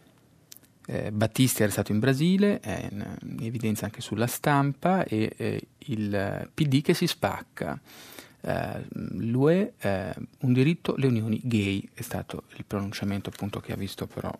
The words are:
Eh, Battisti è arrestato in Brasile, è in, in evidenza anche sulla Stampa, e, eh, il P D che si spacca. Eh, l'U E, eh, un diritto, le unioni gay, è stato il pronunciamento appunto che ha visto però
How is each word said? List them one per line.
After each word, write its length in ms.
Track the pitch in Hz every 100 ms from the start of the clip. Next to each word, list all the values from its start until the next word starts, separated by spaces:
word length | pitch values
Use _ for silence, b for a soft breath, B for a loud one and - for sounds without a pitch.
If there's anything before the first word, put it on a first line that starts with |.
| b b _ _ _ - - _ -
Eh, 260 | - -
Battisti 480 | 104 110 - 131 -
è 20 |
arrestato 280 | 107 104 101
in 80 | 104
Brasile, 580 | 127 135 170 190 202 202
è 300 | - 87 87
in, 260 | 101 104 87 - -
in 60 |
evidenza 400 | 113 117 110 107
anche 160 | 101 -
sulla 260 | - 104 117
Stampa, 800 | - - 143 139 139 175 190
e, 280 | - 107 110 -
eh, 300 | 110 104 - _
il 720 | - 107 104 101 98 98 90
P 120 | - 147
D 160 | 131
che 120 | 151
si 120 | 170 170
spacca. 720 | - - - - - - 67 B B B B B B
Eh, 440 | - 92 85 101 -
l'U 560 | - - - 113 123 143
E, 240 | 180 214 -
eh, 360 | 101 95 92 - - _
un 120 | 131
diritto, 400 | 123 139 170 - -
le 100 | 135
unioni 340 | 113 113 110
gay, 420 | 127 113 98 98 -
è 100 | -
stato 420 | - 92 - - - -
il 80 | -
pronunciamento 640 | 101 98 - 101 101 92
appunto 320 | - 101 -
che 120 | -
ha 40 | 123
visto 300 | 98 - -
però 240 | - -